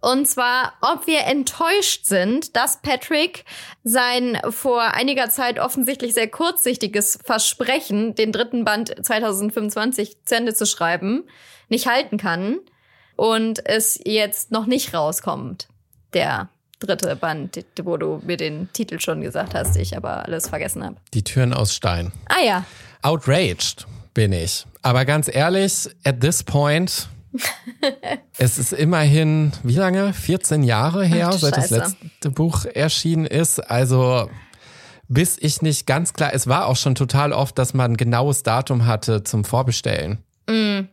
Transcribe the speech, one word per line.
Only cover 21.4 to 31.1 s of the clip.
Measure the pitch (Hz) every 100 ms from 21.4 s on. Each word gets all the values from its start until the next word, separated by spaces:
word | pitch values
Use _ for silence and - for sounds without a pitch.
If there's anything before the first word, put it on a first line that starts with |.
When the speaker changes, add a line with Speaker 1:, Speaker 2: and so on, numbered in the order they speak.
| 127
Speaker 2:
aus | 127 110 -
Stein. | - 87 87 - -
Speaker 1:
Ah | -
ja. | 311 185 185 - - -
Speaker 2:
Outraged | 135 160 - 147 165 90 - - - - -
bin | - 107
ich. | 92 87 - - -
Aber | 131 123
ganz | 131 151 147
ehrlich, | - 156 190 196 - - - -
at | 123
this | 139 170
point, | - 143 147 151 185 - - - -
Speaker 1:
<laughs> | 254 - - - 247 285 - - - _ -
Speaker 2:
es | 127 -
ist | 127
immerhin, | - 151 175 151 147 156 156 151 -
wie | 123 131
lange? | 190 185 202
Vierzehn | 190 - 175 - 151
Jahre | 131 110 135 175
her, | 190